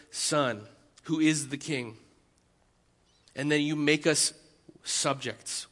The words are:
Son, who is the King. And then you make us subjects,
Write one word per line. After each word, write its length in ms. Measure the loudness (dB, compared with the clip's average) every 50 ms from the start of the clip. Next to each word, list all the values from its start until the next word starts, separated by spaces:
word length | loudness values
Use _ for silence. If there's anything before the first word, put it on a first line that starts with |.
| -20 -14
Son, 520 | -8 -6 -2 0 2 2 2 2 0 -4 -8 -16 -20 -20 _ _ _ _ -8
who 140 | -4 0 2
is 280 | 4 4 4 2 0 -6
the 100 | -8 -8
King. 380 | -6 -6 -6 -4 -6 -8 -12 -16 -20 _ _ _ _ _ _ _ _ _ _ _ _ _ _ _ _ _ _ _ _ _ _ _ _ _ -8
And 140 | -4 0 2 2
then 80 | 2
you 160 | 2 2 0
make 300 | 2 2 4 2 4 4
us 260 | 2 2 2 2 0 -2 -6 -14 _ _ _ _ -20 -20 -16 -10
subjects, 840 | -6 -4 -2 0 0 -2 -2 -4 -8 -10 -10 -10 -10 -10 -10 -10 -12